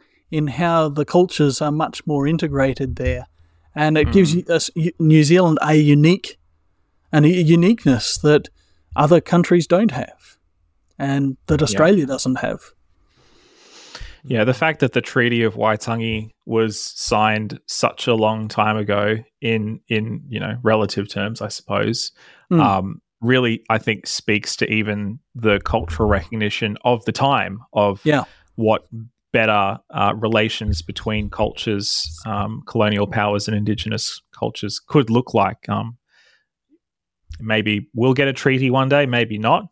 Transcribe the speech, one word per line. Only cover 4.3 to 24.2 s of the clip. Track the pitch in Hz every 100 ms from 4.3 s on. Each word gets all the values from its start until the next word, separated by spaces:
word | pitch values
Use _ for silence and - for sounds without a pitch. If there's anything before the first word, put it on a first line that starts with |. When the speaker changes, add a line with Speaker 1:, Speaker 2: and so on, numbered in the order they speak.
Speaker 2:
Mm. | 175 -
Speaker 1:
you, |
us, | 165 -
y-, | - 160 -
New | 160 156
Zealand | 147 180 175 156
a | 151 156
unique, | 147 147 156 196 - - _ _ _ _ _ _ _
and | 156
a | 151
uniqueness | 180 160 170 175 233 143 123 - -
that | 147 147 - _ _ _ _ -
other | 147 170
countries | - 175 170 175 156
don't | 175 220
have, | 131 - - _ _ _ _ _ _ _ -
and | 139 139 139 139 -
that | 151
Speaker 2:
Yeah. |
Speaker 1:
Australia | 156 98 160 202 135
doesn't | 131 135 127
have. | 113 107 - _ _ _ _ _ _ _ _ _ _ - - - - -
Speaker 2:
Yeah, | 127 113
the | 113
fact | 123 160 151
that | 127
the | 123
Treaty | - 131 120 120
of | 113
Waitangi | 110 110 107 - 117 113 110 110 _ -
was | 113 113 107
signed | - - - 110 107 107 107 - -
such | - 127 - -
a |
long | 113 107 110 107
time | - 107 107
ago | 104 101 104 110 - _
in, | 113 113 107 110 -
in, | 110 110 113 -
you | 110
know, | 98 117
relative | 113 110 101 - 101
terms, | 101 101 110
I | 107
suppose, | - - 101 107 113 - - - _ -
Speaker 1:
Mm. | 170
Speaker 2:
um, | 101 95 95 - _ _
really, | 117 127 120 113 -
I | 113
think, | - 104 -
speaks | -